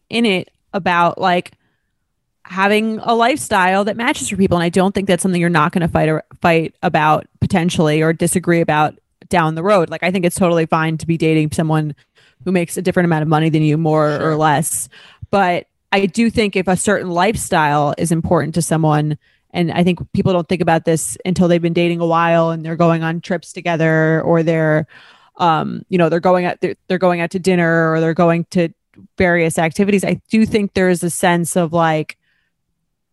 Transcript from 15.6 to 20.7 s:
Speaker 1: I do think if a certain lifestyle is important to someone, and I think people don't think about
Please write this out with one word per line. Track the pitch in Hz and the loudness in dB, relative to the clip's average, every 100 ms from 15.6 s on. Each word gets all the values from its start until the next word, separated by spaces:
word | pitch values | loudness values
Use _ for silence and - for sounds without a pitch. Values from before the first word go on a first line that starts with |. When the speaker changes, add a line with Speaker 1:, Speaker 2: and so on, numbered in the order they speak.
| - _ - | -6 _ -4
Speaker 1:
I | 196 196 | -2 0
do | 226 233 | 0 0
think | 240 208 190 | 0 0 0
if | 185 | 0
a | 185 | 0
certain | 220 190 180 | 0 -2 -2
lifestyle | 170 202 214 - 175 151 147 147 - | 0 0 -2 -2 0 2 2 0 -2
is | 165 | -2
important | 165 - 170 160 | -2 0 0 0
to | 165 | -4
someone, | - 160 156 151 151 147 _ _ _ | -2 0 2 0 -2 -6 _ _ _
and | 175 165 | -4 -2
I | - | 0
think | 180 175 - | 0 -2 -4
people | 202 190 | -2 0
don't | 180 160 | 0 -2
think | 175 | -2
about | 170 | 0